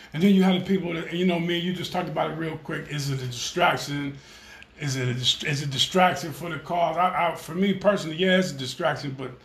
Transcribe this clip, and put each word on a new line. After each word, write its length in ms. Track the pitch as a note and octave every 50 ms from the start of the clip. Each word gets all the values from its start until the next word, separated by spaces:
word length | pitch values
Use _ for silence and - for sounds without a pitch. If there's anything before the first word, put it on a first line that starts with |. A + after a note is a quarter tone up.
| - - -
And 100 | D#3 F3+
then 100 | G3+ G3
you 100 | F#3 F#3
have 100 | F#3+ F#3 F3+
the 60 | F#3
people 260 | F#3+ G3 F3 E3 E3+ E3
that, 180 | E3 - - E3+
you 140 | F3 F#3
know, 120 | F3+ E3+ E3+
me, 180 | E3+ F3 F3 E3+
you 140 | E3+ F#3 F3+
just 200 | - - - -
talked 160 | F#3 F3 D3+
about 220 | D3+ D#3+ D#3 D#3
it 40 | D#3
real 220 | D#3+ E3 D#3+ D3 -
quick. 280 | - - D#3 D3+ D3+ -
Is 220 | D3 D3 C#3 C#3+
it 100 | C#3 B2+
a 60 | B2+
distraction? 920 | B2 A#2+ - - - - F3 E3+ E3 C#3+ B2+ - C#3+ C#3+ C#3+ C#3+ C#3 C#3+ - - - - - - - - - - - _ -
Is 140 | D3 C#3 B2+
it 120 | C3 B2+ B2
a 60 | B2
dist-, 300 | B2+ B2 - - - -
is 180 | D#3 C#3+ C#3 D#3
it 60 | C#3
a 20 |
distraction 640 | C3+ B2+ - - - F#3 F#3 F3+ E3+ - E3+ D#3+ C3
for 160 | B2+ E3+ E3+
the 80 | D#3 C#3
cause? 360 | - - E3+ F3 E3+ D#3+ D#3+
I, 360 | E3 F3+ F#3 F3+ - F3 E3 D#3+
I, 20 |
for 180 | - - - D#3+
me 200 | F3+ G3 G3+ F#3
personally, 420 | - - G#3 G3+ E3 D3 D#3+ D#3
yeah, 220 | D#3+ F#3 F#3 F#3 F#3
it's 120 | F#3 D3 C#3
a 20 |
distraction, 600 | C3 C3 B2+ - - E3+ D#3 D3 - C#3+ C#3+ C3 C3
but 120 | C3 B2 - -